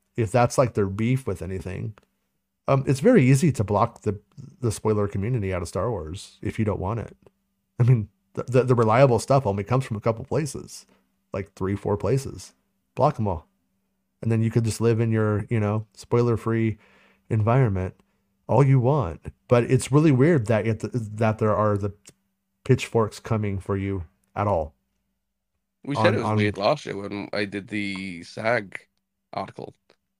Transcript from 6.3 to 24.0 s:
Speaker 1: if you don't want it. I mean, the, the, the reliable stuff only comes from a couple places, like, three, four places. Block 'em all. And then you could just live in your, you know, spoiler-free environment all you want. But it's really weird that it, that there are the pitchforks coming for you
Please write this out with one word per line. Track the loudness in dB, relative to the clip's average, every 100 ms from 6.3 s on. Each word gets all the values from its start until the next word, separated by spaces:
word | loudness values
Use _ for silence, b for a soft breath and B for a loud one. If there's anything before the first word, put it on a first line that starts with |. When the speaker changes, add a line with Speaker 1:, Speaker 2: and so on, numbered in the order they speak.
| _
Speaker 1:
if | -6 -2
you | -2
don't | -2
want | -4 -6
it. | -8 -16 _ _ _ _ _ 2
I |
mean, | 4 4 0 _ _ -10
the, |
the, | 0 2 4
the | 4
reliable | 4 6 6 4
stuff | 2 2 2
only | -2
comes | 0 -2 -2
from | -4
a |
couple | -2 -4 -2
places, | -4 -4 -8 -14 -18 -20 _ _ _ _
like, | -10 -8 -6
three, | -4 -2
four | -2 -2
places. | 0 -2 -2 -12 -18 _ _ _ _
Block | 0 0 0
'em | -4
all. | -4 -8 _ _ _ _ _ _ _
And | -2
then | 0
you | 2
could | 0 0
just | 0
live | 0 2
in | 0
your, | 0 0 0 -2
you | -2
know, | 0 -2 -6 -16
spoiler-free | -2 0 2 0 -2 0 0 -2 b b b b b
environment | 0 2 4 2 0 -4 -8 _ _ _ _ -2
all | 2 4
you | 4
want. | 2 0 -2 -8 -14 -12 0
But | 2 4
it's | 0 2
really | 2 4
weird | 4 4 2 2
that | 0 0
it, | -2 -4 -6 -6 -2
that | 0 0
there | 0 2
are | 2 0
the | -2 -8 _ -20 _ _ _ _ 0
pitchforks | 0 2 0 0 -4
coming | -4 -4 -2 -6
for | -4 -4
you | -2 -4